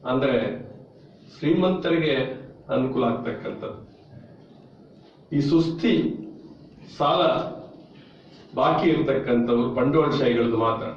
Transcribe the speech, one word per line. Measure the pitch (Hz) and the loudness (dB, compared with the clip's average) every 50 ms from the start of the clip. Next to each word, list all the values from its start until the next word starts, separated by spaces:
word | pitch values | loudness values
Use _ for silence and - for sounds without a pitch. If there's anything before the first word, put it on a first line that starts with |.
| - 127 | -4 -2
ಅಂದ್ರೆ | 131 135 127 131 123 117 110 104 - - - - - - - - - - - - - - - - - - | -2 0 0 0 0 0 -2 -2 -6 -8 -12 -16 -18 -20 -20 -20 -20 -20 -20 -20 -20 -20 -20 -20 -14 -4
ಶ್ರೀಮಂತರಿಗೆ | - 147 165 180 180 185 180 - - 175 165 165 156 151 139 131 - - - - - - - - - - | 0 2 2 4 4 2 2 0 0 0 0 2 2 0 0 0 -2 -4 -6 -12 -14 -18 -20 -20 -8 -4
ಅನುಕೂಲ | 135 127 127 131 - 131 123 | -2 -2 -2 0 0 0 0
ಆಗ್ತಕ್ಕಂಥದ್ದು. | 117 - - - - - - - - - - - - - - - - - - - - - - - - - - - - - - - - - - - - - - - - - - - _ - | 0 0 -2 -4 -6 -8 -6 -8 -10 -10 -8 -10 -12 -12 -14 -18 -20 -20 -20 -20 -20 -20 -20 -20 -20 -20 -20 -20 -20 -20 -20 -20 -20 -20 -20 -20 -20 -20 -20 -20 -20 -20 -20 -16 _ -2
ಈ | 143 | 0
ಸುಸ್ತಿ | 139 143 160 165 165 - - - - 233 - - - - - - - - - - - - - - - - - - - - - - | 2 4 4 4 2 2 -2 -2 0 2 2 2 0 -2 -4 -6 -12 -14 -16 -18 -20 -20 -20 -20 -20 -20 -20 -20 -20 -20 -6 -2
ಸಾಲ | 147 143 160 170 170 139 127 131 - - - - - - - - - - - - - - - - - - - - - - - | 0 0 2 2 2 2 2 0 -4 -6 -10 -12 -16 -18 -20 -20 -20 -20 -20 -20 -20 -20 -20 -20 -20 -20 -20 -20 -20 -10 -4
ಬಾಕಿ | - - - - - - 170 | 0 2 2 2 4 4 4
ಇರ್ತಕ್ಕಂಥವ್ರು | 151 - 135 139 135 131 - - 120 120 117 117 120 120 120 - | 4 2 2 0 0 0 0 2 2 2 2 2 2 2 2 0
ಬಂಡವಾಳಶಾಹಿಗಳದ್ದು | 127 - 123 139 143 160 151 143 - - 131 120 117 117 117 117 113 110 | 0 0 0 2 4 4 2 2 2 2 2 2 2 2 2 2 2 0
ಮಾತ್ರ. | 110 113 113 113 - - - | 0 0 0 -2 -6 -8 -10